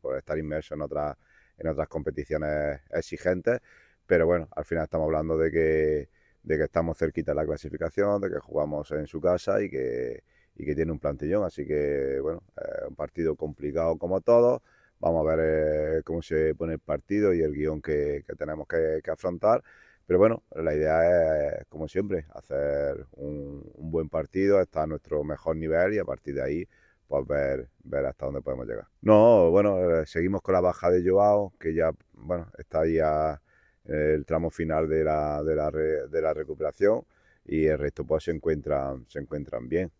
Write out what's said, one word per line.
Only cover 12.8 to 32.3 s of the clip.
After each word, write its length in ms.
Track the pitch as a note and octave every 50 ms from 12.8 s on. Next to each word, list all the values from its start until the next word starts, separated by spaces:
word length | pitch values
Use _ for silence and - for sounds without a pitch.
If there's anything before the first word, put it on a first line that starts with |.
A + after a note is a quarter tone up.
| -
un 80 | C#2+ C#2+
partido 400 | - D2+ C#2+ _ - E2 D#2+ D2+
complicado 600 | - D#2+ D2+ D2 _ C#2 D2 C#2 D2+ E2 E2 E2
como 240 | D#2+ - E2+ F#2 F#2+
todos. 400 | - - A#2+ A#2+ A#2+ A#2+ B2+ B2+ _ _ _ _ _ _ _ _
Vamos 260 | - D#2+ E2 D#2+ D#2
a 80 | D#2 D#2+
ver, 640 | D#2+ D#2+ D#2 D#2 D#2 D#2 D#2 D2+ D2+ D2+ D#2 D#2+ D#2+
eh, 40 | D#2
cómo 160 | - D#2+ E2+
se 340 | E2 - E2 D#2 D#2 D#2 D#2
pone 200 | D2+ E2 E2 D#2+
el 40 | D#2
partido 540 | _ - D2+ D2 - _ G2 G#2 G#2 G2+ F2+
y 80 | E2+
el 120 | D#2+ D2+ D2
guión 280 | C#2+ D2 D#2 D#2 D2+
que, 420 | C#2+ - D2+ D2 D2 D2 C#2+ C#2+ D2 -
que 60 | D2+
tenemos 320 | D#2 D2+ D2 D#2 D#2 D2 _
que, 320 | - E2 D#2+ D#2+ D#2 D#2 -
que 80 | -
afrontar. 540 | D#2+ - - F#2 F2+ E2+ - G#2+ A2+ B2 - _ - - - _ _ _ _
Pero 120 | _ F2+ F#2
bueno, 240 | G2 A2+ - - _ _
la 240 | - - D#2+ D#2 D#2
idea 880 | D2+ D2+ D#2 D#2 E2 E2+ E2+ F2+ F2 E2 D#2+ D#2 D2+ D2 D2 - -
es, 40 | -
como 220 | _ - D#2 D#2 D#2
siempre, 380 | - F#2 G2+ G2+ G2 F2 D2+ D2+ -
hacer 720 | - - _ - C#2 C#2+ D2 C#2+ C#2+ C#2+ C#2+ C#2 C2+ C#2 C2+ -
un, 500 | - C#2+ D2 D2 D2 C#2+ C#2+ C#2+ C#2 C#2+ - -
un 180 | - D#2+ D#2+
buen 200 | D#2+ E2 D#2+ D2+
partido, 500 | - D#2+ D#2 C#2+ _ F#2+ F#2+ G2 G2+ G2
estar 220 | F#2 - _ D#2+ D#2
a 40 |
nuestro 380 | D#2 D#2 D2+ _ - D2+ D2+ D2+
mejor 320 | D2+ D2 C#2+ - D#2+ D#2+
nivel 380 | D#2+ D#2 D#2 D#2 E2 F2 F#2+ G#2+
y 40 | G#2
a 60 | F2+
partir 300 | - C2+ B1+ _ - C#2
de 80 | C2+ B1+
ahí, 260 | C2+ D2 E2 F#2 _ _ _ _ _ _ _ _ _
pues, 180 | D2 C#2+ C#2
ver, 440 | B1+ C#2+ C#2+ C#2+ C#2 C2+ C2 C2 C2 _ _ _
ver 220 | B1+ C#2 C#2+ C2+
hasta 220 | C2+ C#2 _ C#2
dónde 160 | C2+ C#2 C#2 C2+
podemos 240 | C#2 C2 B1+ B1
llegar. 200 | A1 A1+ G#1+ - _ _ _
No, 500 | - G#2 G#2+ G#2 G#2+ A#2 A#2+ G#2 F2+ E2
bueno, 280 | E2+ G2 G2+ G#2 G2 F#2 F2+ F2 E2 E2
eh, 40 | D#2
seguimos 380 | - - E2 E2+ F#2 G2 F#2+ -
con 100 | - F#2+
la 80 | F#2
baja 300 | F2+ F2+ F2 - - F2
de 180 | F2+ F#2 F2 F#2
Joao, 460 | F#2 G2 G2+ G#2 G#2 G#2 G#2 F#2+ _ _
que 140 | - E2 D#2+
ya, 180 | D#2+ D#2+ D#2+ D#2+ - _ _ _
bueno, 380 | - - D2+